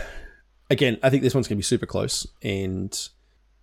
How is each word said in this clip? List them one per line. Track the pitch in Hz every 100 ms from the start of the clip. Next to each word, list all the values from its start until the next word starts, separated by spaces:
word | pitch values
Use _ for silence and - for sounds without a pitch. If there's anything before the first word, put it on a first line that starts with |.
| - - - - _ _ -
again, | 123 131 110
I | 131
think | 135
this | 127
one's | 135 110
gonna | 101
be |
super | - 120 -
close, | 95 113 - - _
and | - 98 95 95 95 - - _ _ _ _ _